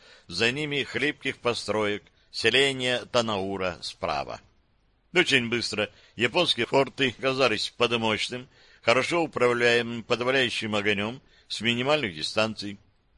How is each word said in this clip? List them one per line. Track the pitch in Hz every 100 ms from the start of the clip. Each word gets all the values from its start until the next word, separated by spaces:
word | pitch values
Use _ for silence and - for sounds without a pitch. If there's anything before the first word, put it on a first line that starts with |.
| - - -
за | 87 117
ними | 139 147 143
хлипких | 117 - 147 - 135 -
построек | 120 110 - 107 104 104 - _ _
селения | - 113 123 139 131 127 123 104
Танаура | 123 113 98 98 95 92 82
справа. | - - 87 71 64 57 _ _ _ _ _ _ _
Очень | 180 156 135 117
быстро | 117 - 104 101 - - -
японские | 117 175 165 - -
форты | 139 127 - 131
казались | - 131 131 123 104 - -
под | 120 117
мощным, | 113 104 - 123 - _ _ -
хорошо | 117 123 - 170
управляемым | 151 123 123 120 120 117 117 117
подавляющим | 104 117 123 135 120 - 110 104
огнём | 101 101 107 135 - _ -
с | -
минимальных | 113 117 131 151 110
дистанций. | 76 76 110 110 107 101 101 _ _ _